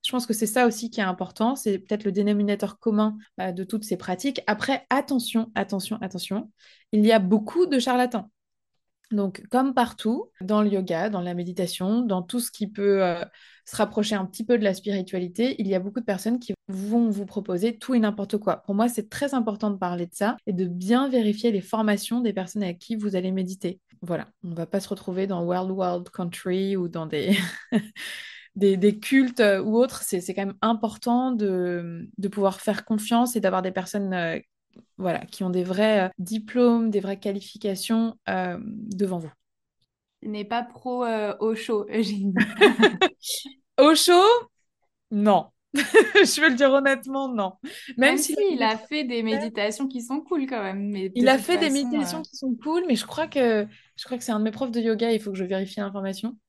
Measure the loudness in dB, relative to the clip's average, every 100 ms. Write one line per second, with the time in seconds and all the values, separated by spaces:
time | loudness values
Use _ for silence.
0 | -2 -4 -2 -2 0 4 2 2 -6 -2
1 | -2 -2 -8 -2 -2 0 -2 -2 -2 -2
2 | -2 0 2 2 0 0 -4 -2 0 2
3 | 2 -2 -14 -8 -6 -6 -6 -6 -4 -6
4 | -4 -4 -4 -4 -4 -2 -2 -4 _ -2
5 | 0 -2 0 -2 -2 -4 -4 -4 -6 -8
6 | -8 -10 -6 -6 -8 _ _ _ _ 4
7 | 6 6 4 2 2 0 2 2 2 2
8 | 0 -2 -8 _ _ _ _ _ _ _
9 | _ -2 -2 -4 -2 0 2 2 0 0
10 | -2 -2 -6 _ 0 2 4 2 0 -2
11 | -2 -2 -4 -4 -6 -4 -4 -2 -2 0
12 | 0 -2 -2 -6 -6 -6 -8 0 2 4
13 | 2 0 -8 _ -20 _ -14 -2 -2 0
14 | -2 -2 -4 -8 0 2 2 -2 -4 -4
15 | -4 -6 -6 -2 -2 0 -2 -2 -2 -6
16 | -4 -4 -2 -4 -4 -10 -8 -8 0 2
17 | 2 0 -4 -8 -4 0 -2 -2 0 2
18 | 2 -2 -4 -2 0 -2 -2 0 0 0
19 | -8 -6 -2 0 -2 -2 -4 -2 -4 -4
20 | -6 -2 -2 -2 -4 -2 -2 -2 2 2
21 | 4 2 2 2 0 0 -2 -2 2 0
22 | 0 -2 0 -2 -6 -4 -4 -6 -8 -4
23 | -2 -2 -2 -2 -4 -4 -8 -8 _ _
24 | -6 -6 -6 _ -10 -8 -4 -4 -4 -8
25 | -6 -4 -2 -2 -2 -2 -2 -2 -2 -2
26 | -6 -8 -8 -6 -4 -2 0 -2 -4 -6
27 | -6 -4 2 0 0 -8 -2 -2 -2 -14
28 | -14 -14 -16 -20 -16 2 2 6 4 2
29 | 2 4 4 4 4 4 2 2 2 0
30 | -4 -4 -4 -4 -4 -2 0 0 -2 -4
31 | 0 0 0 0 0 0 -2 -4 -6 -12
32 | -12 -6 -6 0 0 0 -4 -4 -2 -2
33 | 2 2 2 2 0 0 -2 -6 -4 -4
34 | -2 -2 -2 -4 _ _ _ -20 _ -6
35 | -4 -2 -6 -6 -2 -2 -2 0 2 4
36 | 0 -4 -6 -6 -4 4 4 4 2 0
37 | -2 -4 -6 -6 -10 -8 -6 -4 -2 0
38 | 0 -4 -6 -4 -4 -6 -10 -12 -10 -4
39 | -2 -2 -8 _ _ _ _ _ _ _
40 | _ _ -10 -8 -4 -4 -6 -10 -6 -2
41 | -2 -2 -4 -2 -2 -2 -2 -2 0 -2
42 | 0 0 0 0 0 6 6 8 4 4
43 | 0 -2 -8 -8 -10 -20 _ 6 8 8
44 | 8 8 8 6 0 _ _ _ _ _
45 | _ 2 4 4 2 _ _ -2 6 6
46 | 8 6 6 6 4 6 6 6 4 0
47 | -2 -4 -2 -2 -4 -6 -16 -16 -12 2
48 | 4 4 0 0 0 2 0 0 -4 -6
49 | -2 -2 0 -2 -4 -2 -4 -2 -6 -6
50 | -6 -8 -4 -4 -2 -4 -6 -6 -6 -4
51 | -4 2 4 4 2 0 2 0 -2 -2
52 | -2 -6 -10 -8 -6 -4 -2 -2 0 -2
53 | -2 -6 -2 2 2 2 -2 -10 _ -20
54 | -10 -8 -2 0 -2 -2 -4 0 0 0
55 | 2 0 -2 -6 -4 -2 -4 -6 -6 -4
56 | -6 -6 -8 -10